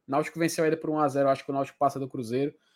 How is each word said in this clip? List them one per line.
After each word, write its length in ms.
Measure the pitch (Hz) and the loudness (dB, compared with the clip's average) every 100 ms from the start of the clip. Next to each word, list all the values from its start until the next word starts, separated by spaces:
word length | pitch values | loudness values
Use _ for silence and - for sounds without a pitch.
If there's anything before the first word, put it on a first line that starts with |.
| - | -4
Náutico 320 | 143 156 165 | -2 -2 -2
venceu 260 | 165 - | -2 2
ainda 120 | 156 160 | 0 0
por 120 | 156 | -2
um 100 | 156 | 0
a 100 | 147 | 0
zero. 180 | 139 139 | 2 2
Eu 60 | |
acho 120 | 135 | 2
que 60 | - | -2
o 40 | |
Náutico 240 | 139 135 - | -4 -4 0
passa 200 | 139 139 | 0 0
do 100 | 131 | -6
Cruzeiro. 460 | 139 113 127 143 - _ | -8 -4 -2 -2 -4 _